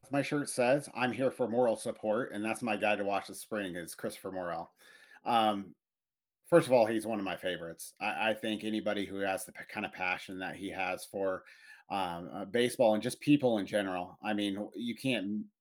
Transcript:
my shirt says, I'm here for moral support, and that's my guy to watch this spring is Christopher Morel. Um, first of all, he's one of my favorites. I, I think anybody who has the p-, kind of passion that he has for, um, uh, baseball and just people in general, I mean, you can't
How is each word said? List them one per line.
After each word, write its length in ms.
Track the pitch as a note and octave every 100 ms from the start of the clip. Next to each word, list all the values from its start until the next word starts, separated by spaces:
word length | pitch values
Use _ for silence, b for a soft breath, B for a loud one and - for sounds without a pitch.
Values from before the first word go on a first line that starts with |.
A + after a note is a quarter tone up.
| -
my 120 | C#3+
shirt 260 | C3+ D3 C#3
says, 400 | - A#2+ C#3+ -
I'm 180 | - B2
here 180 | A2+ C3
for 160 | - A#2+
moral 300 | A#2 B2 G#2+
support, 560 | A#2+ A2 A2 G#2+ C3
and 100 | G2+
that's 200 | G#2+ A2+
my 140 | A#2+ G#2
guy 200 | G#2 G#2
to 80 |
watch 240 | G2+ G2 -
this 120 | F#2+
spring 360 | - A2 G2 F2
is 180 | D#2+
Christopher 380 | - A2+ - G2
Morel. 380 | F#2 F2 E2 F2 _ B B B B -
Um, 480 | A#2 A2 G2+ F#2 - _ _ _ _ _ _ _
first 200 | E3+ B2
of 60 |
all, 140 | B2+ A2
he's 200 | A2+ G#2+
one 120 | A2
of 60 |
my 120 | G2 E2+
favorites. 560 | F#2 F2 E2 E2 - _
I, 300 | G#2 E2 A2
I 40 |
think 300 | G#2+ A2 G#2+
anybody 400 | G#2+ G#2+ G#2 G#2
who 140 | F#2 G2
has 260 | G2 F#2+
the 80 | -
p-, 120 | - -
kind 160 | G#2+
of 80 | G2
passion 460 | - F#2 F2+ - F#2
that 180 | F#2 F2+
he 140 | F#2+
has 340 | F2 F#2 F#2
for, 400 | - G2+ F#2+ F#2 B B B B -
um, 400 | G2 F2+ - F2
uh, 120 | F2 G2
baseball 480 | A#2 B2 - A#2
and 80 | G#2+
just 180 | A#2 -
people 380 | - D3 C3 A2
in 80 | F#2+
general, 520 | G#2+ G2 F2+ F2 -
I 80 | G#2+
mean, 340 | G#2 G#2 G2 G#2
you 200 | - A#2+
can't 480 | - C3+ A#2 F#2+ G#2+ - _